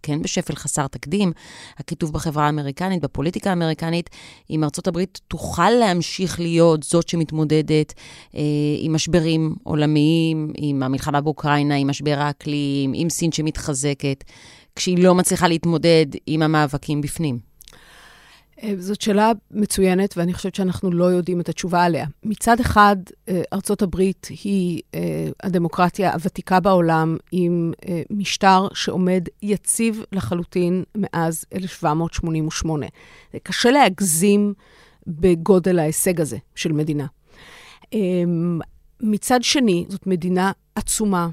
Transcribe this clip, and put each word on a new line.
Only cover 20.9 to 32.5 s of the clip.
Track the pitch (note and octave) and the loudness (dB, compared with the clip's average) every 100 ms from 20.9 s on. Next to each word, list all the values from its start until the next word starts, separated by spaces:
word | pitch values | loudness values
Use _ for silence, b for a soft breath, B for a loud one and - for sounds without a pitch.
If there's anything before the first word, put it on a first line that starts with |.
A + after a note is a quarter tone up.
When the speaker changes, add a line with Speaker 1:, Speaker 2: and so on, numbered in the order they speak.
Speaker 2:
לא | F3 | 2
יודעים | F3+ F3+ F3 F3+ | 4 2 0 -4
את | E3+ | -4
התשובה | D#3+ E3 F3 | -6 -2 2
עליה. | F3 D3+ C#3 - | 2 0 -4 -8
מצד | A3+ G#3 - A#3 | -6 -2 2 2
אחד, | B3 G#3+ G#3 G3+ F3+ - - | 4 6 6 4 -4 -18 -4
אה, | F3+ - | -4 -2
ארצות | G3 - G#3 | -6 -4 -2
הברית | F#3+ E3+ F#3+ F#3 - - | -2 0 0 -2 -10 -10
היא, | G3+ G3 F3 E3 - | -2 0 0 -4 -8
אה, | D#3+ F3 D#3 D#3+ - | -6 -4 -4 -6 -6
הדמוקרטיה | F#3+ F3 E3+ - F3+ - F3+ | -2 0 0 2 0 2 -2
הוותיקה | - F3+ - - F#3 | -2 -6 -8 0 2
בעולם, | F#3 F#3 E3 D#3+ D#3+ D#3+ - | 4 4 4 2 0 -4 -4
עם, | F3+ E3+ F3 E3 - - | -2 0 0 -2 -6 -8
אה, | E3+ - | -8 -6
משטר | G#3 F#3+ - G3 F#3 G3 | -6 -4 2 6 6 2
שעומד | - - F3+ F3+ F#3 E3 _ | -4 -4 0 2 0 -2 _
יציב | G3+ G3 - - A3+ A3 - | -4 -4 -2 -2 -2 -2 -6
לחלוטין | F#3+ - F3 E3+ F#3 F3 F#3 - | -6 -4 -6 -4 -2 0 0 -4
מאז | G#3+ G3 - E3 E3 - | -6 -4 -2 -2 -4 -8
אלף | F#3 F#3 - | -10 -10 -4
שבע | E3 | -2
מאות | D#3 E3 | 0 -2
שמונים | - E3 D#3+ | -4 -4 -2
ושמונה. | D#3 | -4